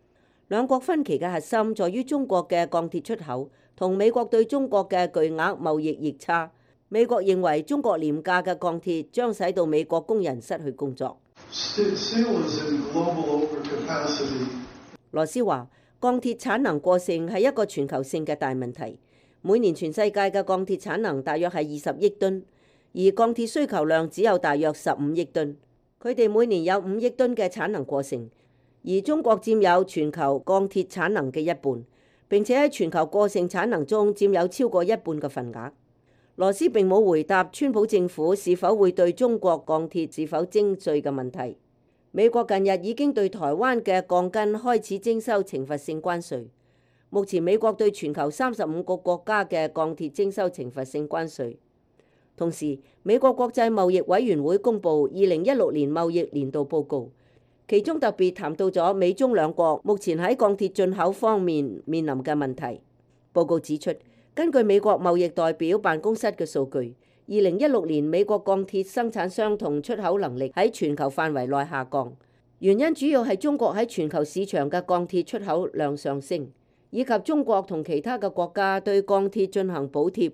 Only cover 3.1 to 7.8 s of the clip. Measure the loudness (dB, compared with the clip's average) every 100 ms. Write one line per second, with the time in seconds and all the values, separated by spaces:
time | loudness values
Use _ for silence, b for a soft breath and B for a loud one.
3.1 | -8 -6 -8 -8 b b b -2 2 4
4.1 | 2 2 2 4 2 2 0 2 0 0
5.1 | 2 0 2 -2 0 -2 0 -2 -4 -4
6.1 | -6 -2 -2 -2 b b b _ 0 2
7.1 | 2 2 2 2 2 0 0